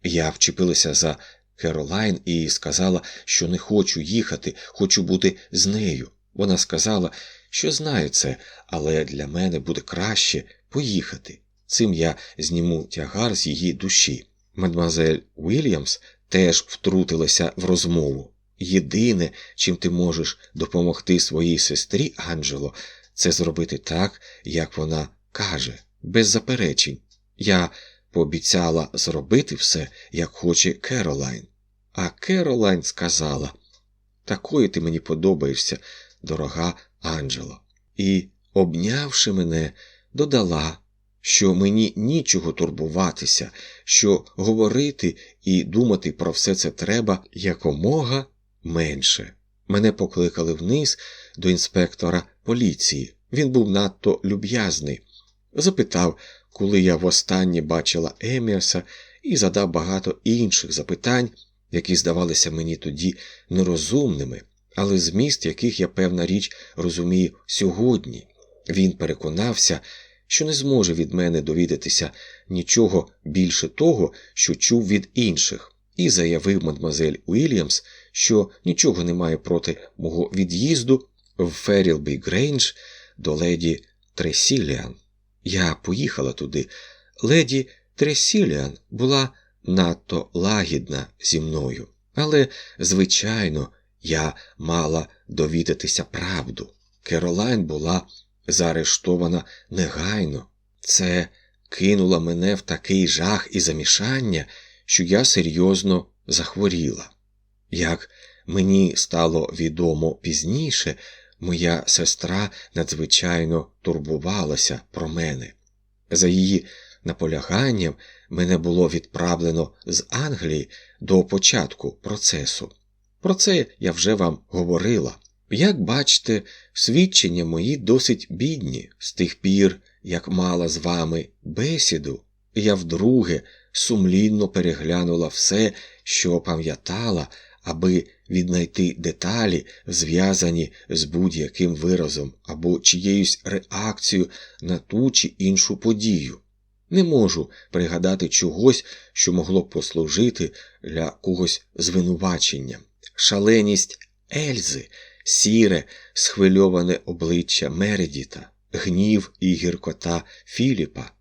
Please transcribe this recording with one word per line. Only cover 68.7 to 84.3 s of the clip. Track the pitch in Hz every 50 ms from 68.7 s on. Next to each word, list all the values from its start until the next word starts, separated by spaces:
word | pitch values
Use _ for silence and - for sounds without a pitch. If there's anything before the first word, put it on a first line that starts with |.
| 82 95 95 92
переконався, | 90 - 87 78 76 - - 78 78 87 110 123 107 - - - 82 - - - - - - _ _ _ _
що | _ - - 156
не | 156
зможе | 151 135 135 143 135 123 98 87 82
від | 82 80 - -
мене | 90 87 87 82 80
довідатися | 73 78 78 87 87 78 76 71 - - - - 85 73 - - - - - - _ -
нічого | 95 90 87 - - 117 113 95 92 87 - - _ _ _
більше | 78 76 92 92 87 82 - - -
того, | - - 147 170 151 107 87 73 - - - - _
що | - - - 82
чув | - - - 120 120 110 92
від | 104 101 98 - _
інших, | 131 120 104 85 71 - - - - - - _ _ _ _ _
і | - 180 160
заявив | - 87 85 82 85 78 80 95 98 90 82
мадмуазель | 80 73 71 80 80 73 76 80 78 73 - _
Уільямс, | - 95 117 151 160 127 95 80 69 - - - - - - - _
що | _ - - - 113 104 98 95 - _ _
нічого | - 85 - - 139 95 87 85
не | 87 85
має | 90 87 82 80
проти | 78 - - 90 82 - - 78 - - - _
мого | - 82 82 80 85 85 - -
від'їзду | 95 95 85 87 90 120 151 165 135 117 123 131 131 - _ _ _ _ _ _ -
в | 90 85
Феррілбі | 80 - - - 101 101 95 87 80 73 73 76 71 65 -
Грейндж | - 85 101 135 147 147 127 - - - - - - - - - _ _ -
до | - 82 76
леді | 76 85 85 87 82 85 82 80 - - _ _ _ _ _ _
Тресіліан. | - 82 82